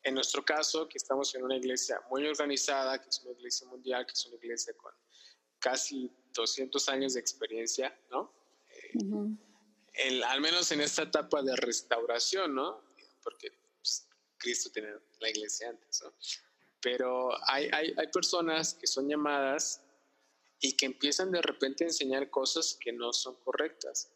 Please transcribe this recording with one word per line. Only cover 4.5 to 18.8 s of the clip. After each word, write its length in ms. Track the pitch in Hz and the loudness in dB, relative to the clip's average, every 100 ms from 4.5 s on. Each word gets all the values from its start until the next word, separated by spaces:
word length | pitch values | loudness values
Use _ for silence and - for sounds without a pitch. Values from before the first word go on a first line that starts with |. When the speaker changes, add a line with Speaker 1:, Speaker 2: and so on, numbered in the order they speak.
| 117 - | -6 -6
Speaker 1:
con 180 | - - _ _ - - - _ _ | -10 -16 _ _ -20 -20 -20 _ _
casi 520 | 127 127 - 139 127 - _ | 0 2 0 -2 -6 -8 _
doscientos 560 | - 113 - 131 139 139 | 0 0 0 -2 0 2
años 260 | 135 135 | 2 0
de 60 | 127 | 0
experiencia, 760 | 117 - 110 113 117 - 131 - _ | -4 -4 -4 -2 -2 -2 -2 -6 _
¿no? 240 | 127 220 _ _ _ _ | -4 -4 _ _ _ _
Eh, 300 | - - 240 | -20 -6 -2
Speaker 2:
Ujú. 340 | 202 208 208 214 - _ _ _ _ | 0 -2 -2 -6 -12 _ _ _ _
Speaker 1:
el, 280 | - 135 127 | -2 0 2
al 160 | 117 135 | 2 2
menos 300 | 156 175 170 | 2 2 2
en 80 | 151 | 2
esta 240 | 147 - | 2 0
etapa 360 | 151 151 147 151 | 0 0 2 2
de 120 | 131 | 2
restauración, 1000 | 123 120 113 - 117 117 117 - 190 180 | 0 0 -2 0 0 2 2 2 2 2
¿no? 280 | 131 160 214 _ - - _ | 0 -2 -4 _ -20 -20 _
Porque, 300 | - - - _ _ _ | -10 -10 -14 _ _ _
pues, 320 | - - - _ _ _ | -4 -4 -8 _ _ _
Cristo 340 | 120 117 - | -4 -2 -4
tiene 200 | 110 107 104 _ _ | -6 -8 -12 _ _
la 100 | 110 | -2
iglesia 400 | 110 107 - 117 | -2 -4 -6 -6
antes, 320 | 113 _ - | -10 _ -6
¿no? 100 | - _ - - _ _ _ _ | -6 _ -10 -10 _ _ _ _
Pero 500 | 123 123 127 127 127 - - | 0 2 2 2 2 2 2
hay, 220 | 135 151 | 2 2
hay, 220 | 151 160 - | 2 0 0
hay 120 | 160 | 0
personas 680 | 180 175 180 165 160 156 | 2 2 2 2 2 0
que 140 | - | -2